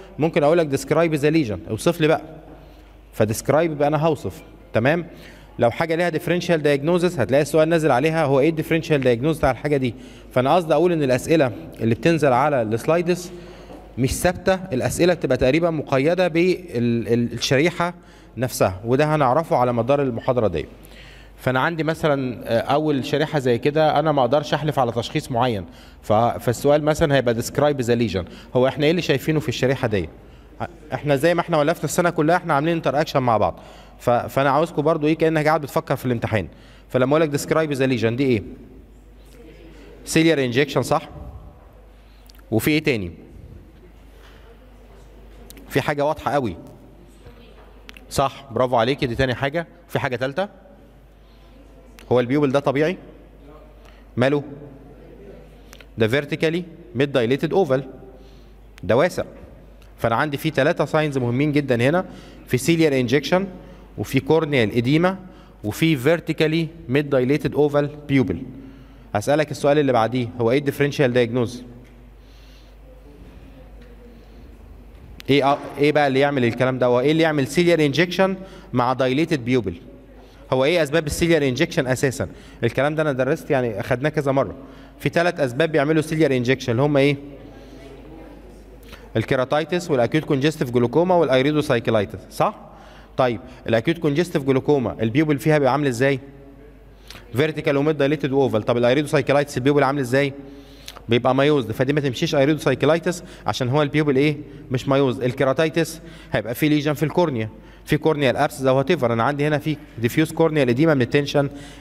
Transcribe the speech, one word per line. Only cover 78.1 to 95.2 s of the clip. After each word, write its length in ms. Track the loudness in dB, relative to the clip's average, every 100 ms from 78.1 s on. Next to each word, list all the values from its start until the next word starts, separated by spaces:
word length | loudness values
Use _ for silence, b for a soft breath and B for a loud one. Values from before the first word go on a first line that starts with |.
| 2 0 0 B B B
مع 200 | -2 0
دايليتد 520 | 0 0 0 0 -2
بيوبل؟ 300 | 0 -2 -2 -8 -14 -20 -20 B B B -4
هو 120 | 0
ايه 180 | 2 2
اسباب 240 | 2 0 -2
السيليار 360 | -2 2 4
انجكشن 440 | 2 0 -2 -2 -2
اساسًا؟ 420 | 0 0 -2 -6 B B B
الكلام 300 | -2 0 -2
ده 80 | 0
انا 100 | -2
درست، 380 | 0 -2 -2 -2
يعني 300 | -2 -2 -4
اخدناه 280 | -4 -2 -2
كذا 240 | -2 0
مره. 220 | 0 -2 -6 B B B -8
في 80 | -2
ثلاث 320 | 0 0 0
اسباب 320 | -2 0 0
بيعملوا 300 | 2 2 0
سيليار 340 | 0 0 2 2
انجكشن، 360 | 2 0 0
اللي 100 | 0
هم 140 | 2 4
ايه؟ 200 | 4 2 -6 -18 -18 -20 -20 -20 -20 -20 -20 -20 -20 -20 -20 -20 -20 -20 B B B -4
الكيراتايتس 720 | -2 -2 0 -2 -2 -4 -2
والاكيوت 340 | 0 2 0
كونجستيف 460 | -2 0 0 -2 -2
جلوكوما 440 | 0 2 2 2
والايريدوسايكلايتس، 1040 | 2 4 2 2 0 0 0 2 0 0 -6 -14
صح؟ 240 | -2 -2 -2 -14 B B B B 0
طيب 240 | 0 0 B B -2
الاكيوت 300 | 0 0 -2
كونجستيف 440 | 0 0 -2 -2
جلوكوما 540 | 0 0 2 0 0 -2
البيوبل 360 | 0 2